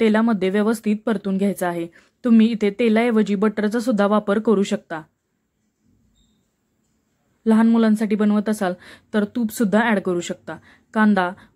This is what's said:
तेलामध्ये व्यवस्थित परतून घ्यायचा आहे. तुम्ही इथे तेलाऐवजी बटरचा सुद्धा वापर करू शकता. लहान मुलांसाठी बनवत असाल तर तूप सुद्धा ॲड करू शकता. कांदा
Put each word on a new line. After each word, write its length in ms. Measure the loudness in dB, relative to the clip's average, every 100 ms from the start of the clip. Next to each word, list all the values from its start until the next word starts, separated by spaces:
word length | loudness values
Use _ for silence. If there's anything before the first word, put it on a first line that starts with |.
तेलामध्ये 480 | 2 2 0 0 0
व्यवस्थित 460 | 0 0 -2 -2 -4 -2
परतून 300 | -4 -4 -2
घ्यायचा 320 | -2 -2 -4
आहे. 180 | -4 -8 _ _ _
तुम्ही 220 | 2 4 4
इथे 220 | 2 -4 0
तेलाऐवजी 560 | 0 2 2 0 0
बटरचा 460 | 0 -2 -2 -4 -4
सुद्धा 260 | -2 0 2
वापर 320 | 0 0 -2
करू 240 | 0 0
शकता. 400 | 0 -4 -8 -14 -14 _ _ _ _ _ _ _ _ _ _ _ _ _ _ _ _ _ _ _ _ _ _ _ 0
लहान 220 | 4 4
मुलांसाठी 460 | 4 2 2 0 0
बनवत 320 | 0 0 -2
असाल 260 | -4 -4 -6 -14 -20 _
तर 100 | -4 -4
तूप 260 | -4 -6
सुद्धा 300 | -2 0 0
ॲड 180 | 2 0
करू 200 | -2 -4
शकता. 360 | -6 -12 -12 -18 _ _ _
कांदा 360 | 0 2 2 -2 -6 -18